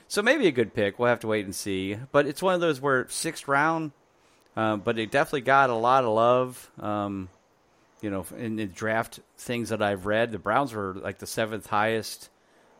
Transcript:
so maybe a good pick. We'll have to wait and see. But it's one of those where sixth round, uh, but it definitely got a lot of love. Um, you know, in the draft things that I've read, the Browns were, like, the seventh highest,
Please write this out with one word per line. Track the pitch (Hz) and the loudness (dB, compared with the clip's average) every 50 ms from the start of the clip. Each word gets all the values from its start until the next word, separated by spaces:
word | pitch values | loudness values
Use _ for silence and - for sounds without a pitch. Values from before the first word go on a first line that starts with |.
| _ | _
so | - - 202 208 | -6 -4 0 2
maybe | 247 294 320 233 | 4 4 6 4
a | 170 127 | 4 4
good | 123 110 95 - | 4 0 0 2
pick. | 113 104 101 98 - | 0 0 0 2 2
We'll | 120 120 | 2 2
have | 120 - | 2 2
to | - | 0
wait | 110 107 107 98 | -2 -2 -2 -2
and | 98 92 | -4 -8
see. | - - 104 95 95 95 98 101 110 135 - - | -8 -4 -4 -2 -2 -2 -4 -4 -6 -8 0 2
But | 143 147 | 2 2
it's | 135 151 - 180 | 2 -2 -2 0
one | 190 180 | 0 2
of | 175 | 2
those | 170 165 147 127 | 2 0 0 0
where | 139 143 135 127 - - | 2 2 2 2 0 -2
sixth | - - - 165 156 - - 139 | -6 -6 -6 -6 -8 -8 -4 0
round, | 139 139 151 160 165 160 160 147 - _ _ _ _ _ _ _ _ _ _ _ - | 2 2 2 2 0 0 -4 -6 -10 _ _ _ _ _ _ _ _ _ _ _ -4
uh, | 113 110 110 107 | -2 0 0 0
but | 104 92 120 113 113 | 0 0 -2 -2 -2
it | 110 101 | -2 0
definitely | - 139 156 - - 143 110 | 2 0 0 2 -2 -4 2
got | 131 135 139 139 127 | 4 6 6 6 4
a | 117 | 2
lot | 110 113 120 131 135 127 | 2 2 4 4 4 4
of | 113 | 2
love. | 107 110 117 120 127 127 127 127 123 - - - _ - | 4 4 4 6 4 4 2 -2 -6 -16 -20 -20 _ -10
Um, | 95 104 107 104 101 101 101 98 92 90 _ _ _ _ _ _ _ _ _ _ _ _ _ _ | -6 -4 -4 -2 -4 -4 -4 -6 -8 -10 _ _ _ _ _ _ _ _ _ _ _ _ _ _
you | - 104 | -8 -6
know, | 98 95 95 - - - | -6 -6 -8 -10 -12 -8
in | 123 110 110 | -8 -6 -4
the | 107 110 | -4 -6
draft | 95 85 - 113 110 110 113 117 - - - - _ _ | -6 -8 -6 -4 -2 0 -2 -2 -4 -8 -20 -20 _ _
things | - - - 120 120 113 104 | -18 -8 -6 -6 -6 -4 -4
that | 113 104 107 | -2 0 0
I've | 101 101 95 90 | 0 0 -2 -2
read, | 104 104 110 120 120 107 | 0 0 2 0 0 -2
the | 90 | -6
Browns | - 98 110 131 143 123 113 | -2 0 2 2 2 0 -4
were, | 107 101 95 92 | -6 -6 -6 -6
like, | 98 - 101 95 - | -6 -8 -8 -8 -8
the | 101 | -12
seventh | - - 120 113 107 110 98 - | -10 -4 -4 -2 -2 -4 -8 -6
highest, | - 110 104 107 113 113 110 101 - - - - - _ _ _ _ _ _ _ _ _ _ | -2 0 2 2 2 0 -2 -4 -6 -12 -14 -16 -20 _ _ _ _ _ _ _ _ _ _